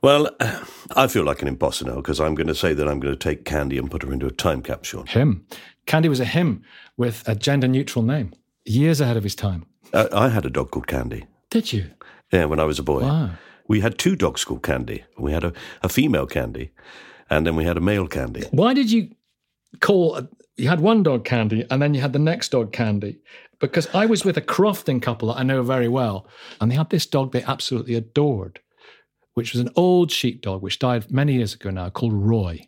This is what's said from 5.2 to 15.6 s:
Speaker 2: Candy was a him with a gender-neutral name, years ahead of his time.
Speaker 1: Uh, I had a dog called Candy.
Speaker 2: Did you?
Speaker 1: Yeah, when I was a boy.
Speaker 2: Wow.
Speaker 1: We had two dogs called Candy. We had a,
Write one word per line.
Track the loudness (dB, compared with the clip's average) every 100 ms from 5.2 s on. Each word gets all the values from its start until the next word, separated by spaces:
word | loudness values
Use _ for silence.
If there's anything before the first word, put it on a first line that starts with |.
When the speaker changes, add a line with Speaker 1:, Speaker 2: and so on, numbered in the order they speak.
| 2 0 -6 -20 -20 _ 0
Speaker 2:
Candy | 2 2
was | 2
a | 0
him | 0 0 -2 -8 -20 -20 -4
with | -4 -4 -4
a | -2
gender-neutral | 0 2 2 2 0 0 0
name, | 0 -4 -10 _ _ -2
years | 2 4 4
ahead | 2 0
of |
his | -2 -4
time. | -4 -4 -8 _ -4
Speaker 1:
Uh, | 0 0
I | 2 2
had | 2 -2
a |
dog | -4 -4
called | -6 -4
Candy. | -4 -4 -10 -14 _ _
Speaker 2:
Did | -2 0
you? | -4 -6 -12 -20 -20 _
Speaker 1:
Yeah, | 0 2
when | 2
I | 0
was | 0
a |
boy. | -2 0
Speaker 2:
Wow. | 2 2 0 -6 -18 -20 -2
Speaker 1:
We | 0
had | 0 0
two | 0 2
dogs | 0 -2 -6
called | -6
Candy. | -4 -4 -4 -10 -12 -8
We | -4
had | -2
a, | -2 -6